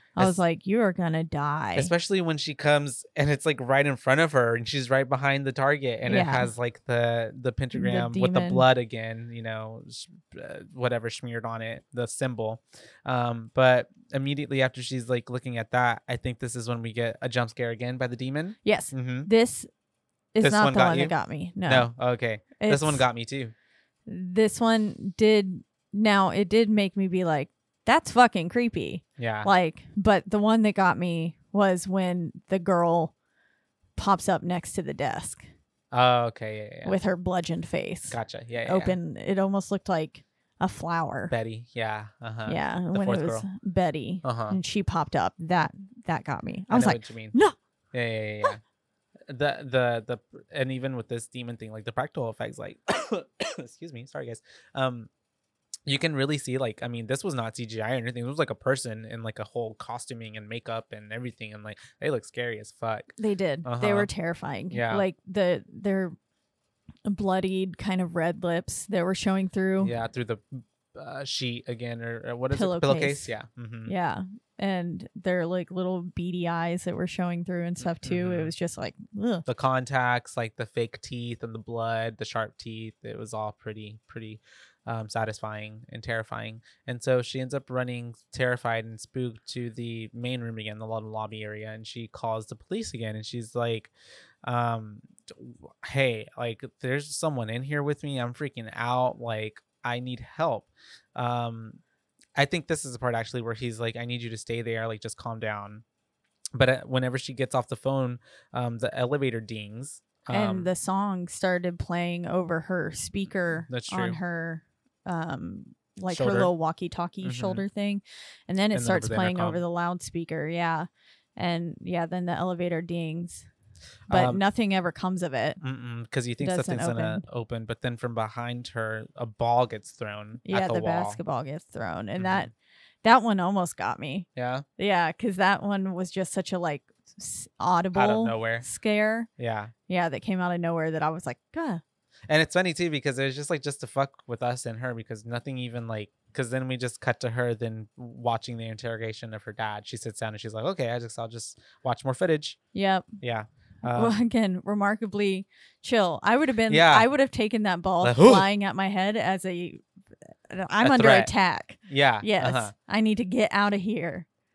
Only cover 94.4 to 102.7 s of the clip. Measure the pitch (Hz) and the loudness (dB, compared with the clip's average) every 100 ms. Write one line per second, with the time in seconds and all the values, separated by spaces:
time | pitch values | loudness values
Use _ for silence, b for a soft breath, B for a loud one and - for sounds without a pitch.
94.4 | - 120 117 113 107 104 - _ - - | -4 0 0 -2 -8 -16 -20 _ -20 -18
95.4 | 123 - - - - 139 131 110 - - | -18 -18 -20 -18 -4 0 2 0 -8 -8
96.4 | 120 110 131 - 127 139 147 - 160 131 | -6 -6 -12 -8 -4 -4 -4 -4 -2 -2
97.4 | 110 117 135 147 143 143 147 131 120 123 | -4 -4 -4 -2 -2 -4 -4 -4 -4 -6
98.4 | 143 - 110 - 120 127 127 - 117 110 | -8 -8 -10 -4 0 4 2 2 -4 -4
99.4 | 110 - _ _ 120 120 127 123 123 - | -4 -10 _ _ -4 -4 -4 -8 -8 -2
100.4 | 160 117 - B B B B - 123 123 | 0 0 -4 B B B B -4 -2 0
101.4 | 117 113 113 - _ _ _ _ _ - | -4 -8 -14 -18 _ _ _ _ _ 0
102.4 | 143 175 - | 2 0 -2